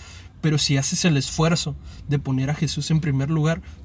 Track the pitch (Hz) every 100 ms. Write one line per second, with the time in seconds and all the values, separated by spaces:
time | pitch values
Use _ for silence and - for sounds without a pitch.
0 | - - - - 160 151 - 135 139 180
1 | 180 143 131 - 160 170 - 139 - -
2 | - 143 139 131 135 151 147 - 143 156
3 | 156 135 139 160 151 170 - -